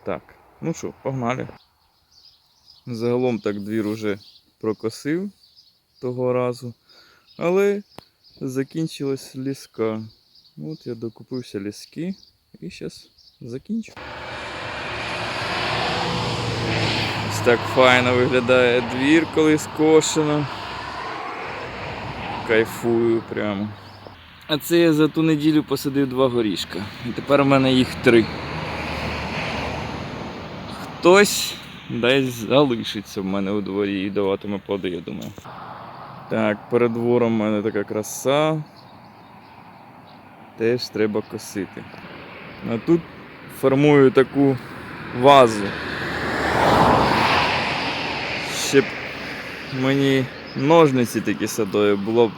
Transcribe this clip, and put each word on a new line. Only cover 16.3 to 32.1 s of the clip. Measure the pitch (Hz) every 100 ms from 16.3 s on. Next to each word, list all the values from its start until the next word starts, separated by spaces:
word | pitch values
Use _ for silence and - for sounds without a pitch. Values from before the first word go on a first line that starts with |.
| - 117 117 113 113 110 110 113 - -
Ось | -
так | 123 117
файно | - - 127 127 123 123
виглядає | 127 127 120 127 123 123
двір, | 117 123 135 160 156 -
коли | 156 151
скошено. | - - 156 156 151 - 151 147 143 - - - - - - - - - - - - - - - - - - - 113
Кайфую | 110 113 - 120 117 117 113 113
прямо. | 110 104 98 107 104 - - - - - - -
А | 151
це | - 170
я | 170
за | 151 151
ту | 156
неділю | 160 156 147 151
посадив | - 135 143 135 139
два | 127 135
горішка. | 120 110 87 - 85 98 - 123
І |
тепер | 110 120 143
в | 139
мене | 139 131
їх | 131 123 -
три. | - 117 107 - - - - - - - - - - - - - - - - - - - - - - - - - - -
Хтось | 165 190 202 - - - - - -
десь | 120 120